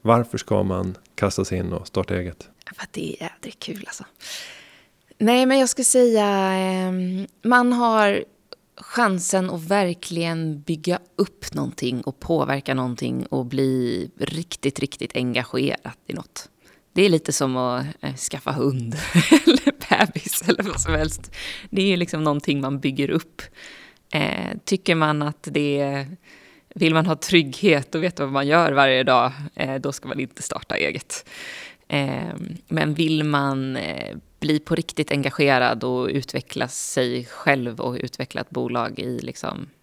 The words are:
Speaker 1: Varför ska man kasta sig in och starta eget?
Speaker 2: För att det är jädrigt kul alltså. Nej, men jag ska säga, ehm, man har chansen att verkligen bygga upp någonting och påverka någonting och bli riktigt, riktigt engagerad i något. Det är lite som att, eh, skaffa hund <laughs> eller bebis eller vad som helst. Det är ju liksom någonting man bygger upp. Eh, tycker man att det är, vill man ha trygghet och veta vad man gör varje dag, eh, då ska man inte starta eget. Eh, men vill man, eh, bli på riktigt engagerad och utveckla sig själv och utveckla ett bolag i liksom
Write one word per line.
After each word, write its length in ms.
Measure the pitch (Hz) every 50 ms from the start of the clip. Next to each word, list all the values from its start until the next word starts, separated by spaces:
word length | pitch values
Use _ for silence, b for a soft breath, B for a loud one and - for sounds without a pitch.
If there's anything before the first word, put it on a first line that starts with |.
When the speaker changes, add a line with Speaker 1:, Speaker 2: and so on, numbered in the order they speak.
Speaker 1:
Varför 360 | - 107 117 120 120 - -
ska 260 | 107 - - 107 98 98
man 340 | 95 92 92 92 92 90 - _ _ _
kasta 300 | - 104 98 - - 95
sig 120 | - 92
in 160 | 92 90 87 87
och 140 | 82 90
starta 280 | - - 95 90 - 90
eget? 320 | 92 90 87 82 _ - - _ _ - - -
Speaker 2:
För 80 | - -
att 100 | - -
det 80 | -
är 220 | 165 156 - - -
jädrigt 360 | 165 - _ - - - _
kul 240 | - - - 196 -
alltså. 160 | - - - - - _ B B B B B B B B B B B B B B B B B _ _ -
Nej, 280 | _ 214 220 247 254 262
men 140 | 254 269 269
jag 100 | 262 247
ska 140 | - - 247
säga, 420 | - - 254 247 240 226 214 208 202 202 196 190 190 190
ehm, 720 | 190 190 190 185 185 185 185 185 185 180 180 185 185 196 - _ _ -
man 300 | 226 247 247 240 247 247
har 500 | 240 240 233 220 220 208 202 202 - - _ _ _ _ _ - _ _ _ _ -
chansen 680 | - - - 240 240 202 190 180 170 - - 190 185 185
att 120 | 180 170 160
verkligen 960 | 165 202 208 196 175 170 175 - - 175 165 170 165 165 165 160 160 151 143
bygga 380 | 147 - 165 156 156 175 175 180 - _ _
upp 380 | - 196 - _ _ - - -
någonting 480 | 147 143 123 - - 135 127 123 123
och 180 | - 139 131 _
påverka 540 | - - 170 156 135 123 135 139 - - 135
någonting 520 | 131 127 127 120 - 127 123 123 127 127
och 200 | - - 135 127
bli 640 | 120 135 135 135 135 131 127 123 120 117 90 - - _
riktigt, 600 | _ 156 - 156 160 170 _ - - - 139 135 -
riktigt 360 | - - - - - - -
engagerad 760 | 120 127 123 120 127 120 - - 127 135 143 - - - - - _ _
i 60 | - -
något. 360 | - - - _ - - - _ b b b b b b _ _
Det 80 | 175 196
är 40 | 202
lite 220 | 165 156 - -
som 260 | 147 - 143 131 127
att, 280 | 127 127 123 123 127 135 147 156 -
eh, 140 | - 139 135
skaffa 360 | 131 - - - 139 - -
hund 440 | 135 147 123 139 131 127 117 113 117 151 - - - 175
<laughs> 240 | - - 330 285 -
eller 280 | 339 277 269 - 285 - - - -
bebis 540 | - - 214 - - 165 - - - - 165 170
eller 140 | - - 190
vad 180 | 208 160 -
som 120 | - - 160
helst. 380 | 151 156 156 - - - - B B B B B B B B
Det 120 | - 190
är 60 | 190
ju 80 | 196 185
liksom 260 | 175 175 170 - 156 156
någonting 380 | 151 147 147 - - 143 143
man 180 | 135 135 139 135
bygger 300 | 139 139 135 135 139 -
upp. 320 | 156 170 - - _ - - - B B B B B B B B B B B _ -
Eh, 440 | 160 - - - - - - - - _
tycker 300 | - 196 185 _ - 170
man 260 | 165 156 151 151 147
att 260 | 147 147 147 _ - 156
det 280 | 139 147 147 143 143 143
är, 280 | 143 139 139 139 135 139 185 - B B B B B B B B B B -
vill 180 | 160 156 160 160
man 120 | 165 160
ha 100 | 185 156
trygghet 800 | 156 - - 190 170 156 135 123 - - 202 156 143 131 - -
och 80 | 160 160
veta 200 | 180 - - 147
vad 100 | 135 139
man 140 | 135 139
gör 240 | 143 156 170 170 156
varje 320 | 139 139 139 135 131 127 127
dag, 280 | 127 127 120 117 127 131 143 147 - _
eh, 200 | - - 135 135
då 160 | 135 135 143
ska 160 | 139 - -
man 120 | 135 - 143
inte 220 | 135 - _ -
starta 340 | - - - - - _ -
eget. 520 | - 76 73 - - - _ - - - B B B B B B B B B B B _
Eh, 460 | _ 147 143 139 135 135 - - - - - - - 165 - _
men 260 | _ 160 160 156 151 147
vill 300 | 160 165 156 160 151 151
man, 520 | 151 147 143 139 139 135 135 131 135 131
eh, 380 | 127 87 78 73 65 57 50 - - - _ _ _
bli 200 | - - 151 151
på 160 | - - 165
riktigt 360 | 160 165 - - - 151 -
engagerad 720 | 143 143 135 139 - - 147 139 135 127 123 120 120 113 127
och 240 | 127 127 127 127
utveckla 600 | - - 139 127 - - 135 - _ - - 131
sig 580 | 123 - - - - - 135 127 123 123 123 120
själv 540 | - - - - 156 139 135 120 120 113 113
och 180 | 123 123 123 -
utveckla 400 | - 123 - - 131 - - -
ett 80 | - _
bolag 500 | - 123 123 120 120 120 113 - - -
i 200 | - 123 123 120
liksom 480 | 127 127 127 - - - - - - 147 _ _